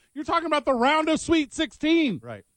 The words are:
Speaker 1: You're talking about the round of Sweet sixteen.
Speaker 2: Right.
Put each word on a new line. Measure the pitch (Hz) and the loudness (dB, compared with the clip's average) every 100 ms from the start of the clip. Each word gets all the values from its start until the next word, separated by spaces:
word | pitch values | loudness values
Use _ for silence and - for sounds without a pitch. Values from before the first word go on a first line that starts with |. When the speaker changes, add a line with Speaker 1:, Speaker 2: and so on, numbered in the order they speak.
| _ | _
Speaker 1:
You're | 269 | -12
talking | 285 339 330 | -4 -2 0
about | 294 | -2
the | 269 | 0
round | 247 254 311 311 | 2 2 2 2
of | 311 | 0
Sweet | - 330 277 | 2 0 0
sixteen. | - 311 - 302 330 294 143 | -4 -6 -4 0 2 2 -2
Speaker 2:
Right. | 120 104 - | -8 -14 -16